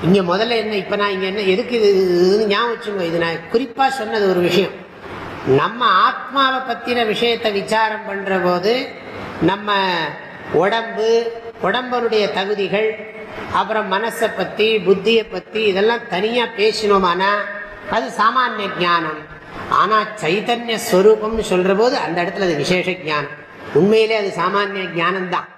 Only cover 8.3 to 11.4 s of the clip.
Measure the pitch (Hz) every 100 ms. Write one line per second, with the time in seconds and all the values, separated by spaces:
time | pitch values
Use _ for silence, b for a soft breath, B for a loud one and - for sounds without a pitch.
8.3 | 190 180 175 185 247 277 - - - -
9.3 | - 165 196 208 202 190 175 151 151 -
10.3 | - - 147 185 226 220 196 220 233 233
11.3 | -